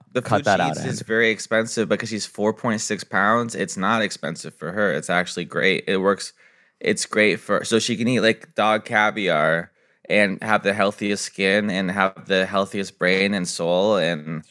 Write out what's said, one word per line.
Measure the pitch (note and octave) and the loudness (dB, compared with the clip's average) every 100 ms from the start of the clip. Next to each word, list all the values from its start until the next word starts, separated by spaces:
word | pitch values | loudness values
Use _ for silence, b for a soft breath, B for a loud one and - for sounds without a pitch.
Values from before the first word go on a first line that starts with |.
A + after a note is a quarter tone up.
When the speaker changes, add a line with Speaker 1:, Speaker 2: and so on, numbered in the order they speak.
| _ | _
Speaker 1:
the | B2 | -6
Speaker 2:
Cut | - G#2 | 0 2
Speaker 1:
food | G2+ | 4
Speaker 2:
that | F#2 | 2
Speaker 1:
she | |
Speaker 2:
out, | E2 | 2
Speaker 1:
eats | D#2 | -2
is | - | -6
Speaker 2:
Andrew. | - - | -6 -2
Speaker 1:
very | A2 A2+ | 2 2
expensive | G#2+ - A2+ A2+ A#2 G#2+ | 0 0 0 0 -2 0
because | G#2 A2+ | -2 -2
she's | G#2+ - | -6 -8
four | - G#2+ | -2 -2
point | G#2+ A#2 A2 | 0 -2 -2
six | - G2+ - | -2 -6 -2
pounds. | G2 G2+ A#2 A#2 A2 | 0 2 2 0 -4
It's | G2 G2 | -6 -2
not | G2 A2+ | 0 0
expensive | G2+ - C#2+ E2+ D#2 | -2 -4 -8 -8 -12
for | - D#2+ | -10 -6
her. | G2+ G2+ | -2 0
It's | D2+ - | 0 0
actually | F2+ F2 - E2 | -2 -2 -6 -6
great. | - F#2+ F2+ - | 0 0 0 0
It | F#2+ | 0
works. | F#2+ F#2+ - - b b b b | 2 0 -4 -16 b b b b
It's | - G#2 - | -2 -2 0
great | A2 G#2+ E2+ | 2 2 2
for, | - G2 | -2 -2
so | - A2+ | 2 0
she | A2+ G#2+ | 0 -2
can | A#2 | 0
eat, | A#2+ | 2
like, | F#2 F#2 - - | 2 0 -4 -2
dog | G#2+ A2 - | 0 0 0
caviar | A2 G#2+ G#2+ F#2 D#2 D#2+ E2 E2+ _ _ _ - | 2 2 0 0 2 2 0 -4 _ _ _ 0
and | G#2 G2+ F#2+ | 2 2 0
have | G#2+ G#2+ | 0 0
the | G2+ | 2
healthiest | G2+ G2+ - G2+ G2+ | 0 0 0 -4 -4
skin | - - G2 G#2 G#2 | -6 -2 2 2 0
and | F#2+ F#2 | -2 -2
have | G2 F#2+ - - | 0 0 0 -2
the | F#2+ F#2+ | 0 0
healthiest | G2+ G2 G#2 F#2+ - | -2 -2 -4 -6 -2
brain | F2+ F#2+ G2+ G2+ | 2 2 2 0
and | F2 | -4
soul. | - E2+ F2+ G#2 G2+ | -2 0 2 2 2
And | E2 D#2 D2+ D#2 | 0 -2 -6 -10
Speaker 2:
Do | - | -6